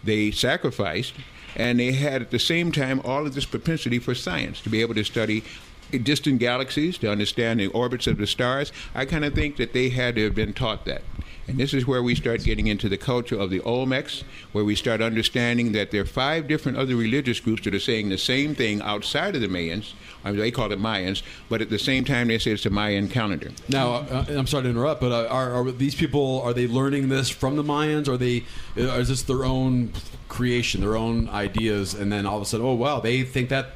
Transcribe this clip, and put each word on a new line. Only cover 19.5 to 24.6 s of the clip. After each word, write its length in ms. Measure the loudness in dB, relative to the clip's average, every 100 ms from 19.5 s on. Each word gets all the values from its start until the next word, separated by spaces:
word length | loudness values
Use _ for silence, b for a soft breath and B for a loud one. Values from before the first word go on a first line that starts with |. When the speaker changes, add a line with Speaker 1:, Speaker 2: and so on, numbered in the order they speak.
| -2 -2 -4 -8 -16 B B
Speaker 1:
I 60 | -4
mean, 100 | 0
they 100 | 0
call 220 | 0 -2
it 80 | 0
Mayans, 420 | 0 0 -2 -4 B B B
but 100 | -2
at 80 | 0
the 100 | 0
same 240 | 2 0 2
time, 220 | 2 2
they 100 | 2
say 140 | 2
it's 100 | 0
the 80 | 0
Mayan 380 | 0 2 0 0
calendar. 400 | 0 0 -2 -6 -12 -2
Speaker 2:
Now, 240 | 0 2 -2 -4
uh, 140 | -4 -2
I'm 160 | -2 0
sorry 160 | 0